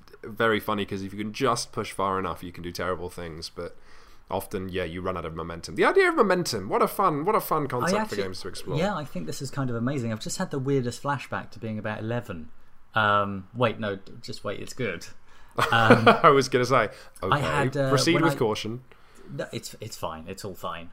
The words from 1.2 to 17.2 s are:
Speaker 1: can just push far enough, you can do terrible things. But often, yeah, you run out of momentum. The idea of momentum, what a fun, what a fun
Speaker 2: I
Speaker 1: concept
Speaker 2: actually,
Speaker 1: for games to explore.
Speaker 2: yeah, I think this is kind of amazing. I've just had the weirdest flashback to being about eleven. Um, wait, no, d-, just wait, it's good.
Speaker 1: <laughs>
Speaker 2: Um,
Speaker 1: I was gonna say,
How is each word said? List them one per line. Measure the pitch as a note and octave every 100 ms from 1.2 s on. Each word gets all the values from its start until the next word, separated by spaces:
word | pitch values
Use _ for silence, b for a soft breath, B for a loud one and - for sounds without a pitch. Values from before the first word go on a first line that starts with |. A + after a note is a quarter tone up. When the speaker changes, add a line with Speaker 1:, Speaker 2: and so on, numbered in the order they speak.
Speaker 1:
can | G#2+
just | G#2+ B2+ A#2+ -
push | - G#2
far | - G2 F#2+
enough, | F#2 E2
you | F2+
can | F2
do | F2
terrible | F2 F2+ E2+ F2
things. | - E2+ D#2 -
But | - E2+ - b b b b -
often, | F#2+ - G2 F#2
yeah, | F#2
you | F2 F2
run | F#2 F2+
out |
of | D#2+ D#2+
momentum. | E2 E2+ - E2+
The |
idea | B3 F#4+ F4+
of | E4
momentum, | G#3 F3+ E3 A2 G2+
what | A3
a | G#3+
fun, | - F#3+ C#3+
what | F3 G#3+
a |
fun | - D#3+
Speaker 2:
I | C#3
Speaker 1:
concept | B2 D#3 G#3
Speaker 2:
actually, | G#3+ G3+
Speaker 1:
for |
games | G2 -
to | F#2+
explore. | - - C#3+
Speaker 2:
yeah, | G3 F3+
I |
think | C#3 F3+ D#3
this | C3+
is | C3+
kind | C#3+ B2+
of | A#2
amazing. | A#2+ D3 A2+
I've | A2
just | E3 -
had | F#3
the | C#3+
weirdest | C3 C#3 A#2+ -
flashback | C#3 C#3 - G2+ -
to | G2+
being | A2+ G#2+
about | G#2+ G#2
eleven. | A2 A#2+ - F2 D#2 - b b - A2+
Um, | G#2 G#2 G2+ G2 F#2
wait, | A#2 A#2+ A2
no, | G#2+
d-, | F#2+ - A#2+
just | - -
wait, | A2 G2+
it's | G#2
good. | - A2+ F2 -
Speaker 1:
<laughs> | - b b b - -
Speaker 2:
Um, | A#2 A2+ A2+ A#2 -
Speaker 1:
I | E3
was | C#3 C3
gonna | B2+ A#2+
say, | C3 G#2 B B -